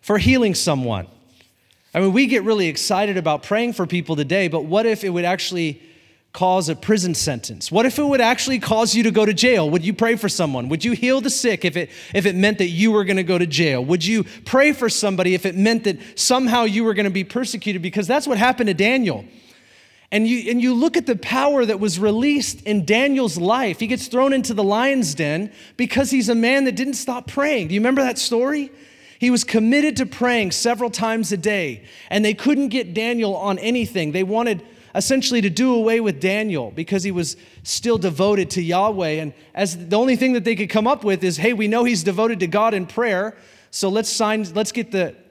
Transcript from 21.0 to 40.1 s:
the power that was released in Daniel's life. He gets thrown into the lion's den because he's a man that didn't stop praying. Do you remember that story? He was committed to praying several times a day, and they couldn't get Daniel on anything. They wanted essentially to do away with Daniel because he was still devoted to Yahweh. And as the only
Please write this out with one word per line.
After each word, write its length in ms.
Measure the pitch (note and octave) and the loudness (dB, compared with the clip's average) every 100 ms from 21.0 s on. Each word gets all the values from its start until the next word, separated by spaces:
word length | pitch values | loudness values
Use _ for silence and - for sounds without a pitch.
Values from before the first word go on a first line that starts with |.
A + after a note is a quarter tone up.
| C#4 | 0
the 80 | G#3+ | -4
power 480 | - B3+ C#4+ C#4+ | -2 0 2 2
that 140 | A#3 G3+ | 2 0
was 220 | G#3 E3+ | -2 0
released 600 | G#3 G#3+ C#4 D4 - - | 0 2 0 0 -2 -8
in 220 | - G#3 | -2 -2
Daniel's 540 | D#3+ A3 C#4 C4+ A#3+ E3 | 2 2 2 2 0 -2
life. 400 | F3 A#3+ B3 E3 | 0 2 0 -2
He 80 | A3 | -4
gets 220 | B3 - | -4 -2
thrown 240 | B3 C4+ | 0 2
into 220 | C4+ - | 2 -2
the 100 | G#3+ | 0
lion's 500 | G3 G#3 C4 C4+ F#3 | 0 2 2 0 -2
den 380 | D3 D3+ D#3 G3+ - - - | -2 -2 -2 -6 -12 -20 -6
because 340 | B3 B3 C#4 | -2 0 0
he's 180 | C4+ A3 | 2 2
a 60 | |
man 300 | A#3 A#3 C4+ | 2 4 2
that 100 | C4+ | 2
didn't 200 | F#3+ C4 | -2 -4
stop 340 | C4+ - B3 B3 | -4 -6 -8 -6
praying. 400 | - C#4+ C4+ D#3+ | -2 0 0 0
Do 60 | |
you 60 | F#3+ | 0
remember 220 | A3+ C4+ | 2 2
that 160 | C4 A#3 | 0 -2
story? 540 | - A#3 B3+ D4 C4+ - - - - - | -2 0 0 -2 -6 -12 -20 -20 -20 -2
He 100 | A#3+ | 0
was 140 | B3 | 2
committed 520 | - A3 A3 C#4+ D4+ A#3 | 2 0 4 4 2 0
to 80 | B3+ | -4
praying 440 | - B3 A#3+ G3 | -2 0 2 0
several 400 | - A#3+ A#3 A#3+ | -2 -2 0 -2
times 400 | - A3+ A3+ F#3 | -2 -2 0 -2
a 60 | G3 | -2
day, 480 | G3 G#3 D#3+ A2 - - - | 0 0 -2 -6 -14 -20 -4
and 160 | G3+ | 0
they 100 | G#3 | 0
couldn't 340 | G#3 B3+ C#4+ C#4 | 0 2 2 0
get 240 | B3 F#3 | -2 -4
Daniel 440 | F3 A3+ A#3+ A3 F#3 | -4 -2 0 -2 -2
on 220 | G3 F#3+ | -2 -2
anything. 500 | G#3+ B3 A3+ G3 D#3 | 0 0 -2 -2 -2
They 140 | E3 | -2
wanted 400 | F#3+ G#3+ A#3+ F#3+ - - - - | -2 0 0 -2 -6 -20 -8 -4
essentially 440 | - C4+ C4 A#3+ | 0 0 2 0
to 80 | G3+ | 0
do 240 | E3 C4 | 0 2
away 260 | A#3+ A3 A3+ | 2 2 0
with 180 | A3 C#3+ | 0 -2
Daniel 540 | F#3 G3+ A3 E3 A#2 | -2 -2 -2 -4 -6
because 320 | F#2+ E3 G3 | -8 -4 -2
he 80 | F#3 | -2
was 240 | F3+ D#3 - - - | -4 -4 -8 -16 -18
still 340 | - - A#3+ A3+ | -8 -4 0 0
devoted 540 | F3+ D3 F#3+ G#3 F3+ | 0 0 2 2 0
to 120 | F#3 | -2
Yahweh. 580 | E3 F3 G#3 G3+ E3 D#3 | -2 0 0 0 -2 -2
And 120 | D#3 - - | -6 -12 -14
as 220 | - G3 E3+ E3+ | -4 -4 -4 -2
the 80 | G3+ | 2
only 200 | B3+ | 2